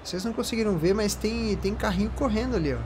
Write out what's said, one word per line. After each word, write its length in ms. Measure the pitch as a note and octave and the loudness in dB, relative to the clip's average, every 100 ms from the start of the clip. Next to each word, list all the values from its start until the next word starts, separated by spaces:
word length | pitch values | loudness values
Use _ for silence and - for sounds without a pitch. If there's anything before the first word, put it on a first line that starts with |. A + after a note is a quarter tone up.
vocês 220 | - F3+ G#3 | -8 -6 -4
não 80 | |
conseguiram 440 | A3+ A#3+ A3+ G#3+ F3+ | -2 -2 0 2 2
ver, 160 | E3 G3+ | 4 4
mas 180 | G#3 | 2
tem, 420 | - G#3 A#3 A3 G3 | 0 -2 0 -2 0
tem 180 | G3 G#3+ | -2 -2
carrinho 340 | G#3+ F3+ G#3 | 0 0 0
correndo 440 | - C#4 G#3+ B3+ A#3+ | 0 0 2 0 0
ali, 180 | D3+ | 0
ó. 60 | A#2+ | 0